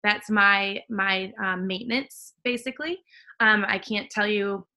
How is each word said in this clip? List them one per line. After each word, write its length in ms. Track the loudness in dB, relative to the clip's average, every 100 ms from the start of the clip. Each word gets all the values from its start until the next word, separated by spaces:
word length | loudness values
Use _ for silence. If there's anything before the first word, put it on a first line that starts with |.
That's 260 | 0 -2 0
my, 520 | 4 4 4 0 -6 -8
my, 420 | -2 0 0 -4 -6
um, 280 | -4 -4 -4
maintenance, 640 | -6 -2 -4 -4 -16 -20 _
basically. 560 | -6 -4 -6 -8 -8 -8 _ -20 -20 2
Um, 260 | 4 6 2
I 100 | -2
can't 320 | -2 -6 -4
tell 160 | -2 0
you 400 | 0 -2 -6 -10